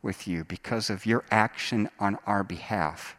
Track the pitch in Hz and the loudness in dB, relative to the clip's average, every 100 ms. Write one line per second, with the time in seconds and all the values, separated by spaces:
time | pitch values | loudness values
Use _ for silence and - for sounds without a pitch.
0 | 104 92 - 87 80 92 - 117 107 98 | -4 -6 -4 -4 -4 -10 -4 -2 -2 -2
1 | 110 113 - 110 110 - - 117 104 - | 2 0 4 4 4 0 -2 0 0 0
2 | 101 101 - 101 95 87 - 107 78 78 | 0 0 0 0 0 -6 -2 0 0 -2
3 | - | -14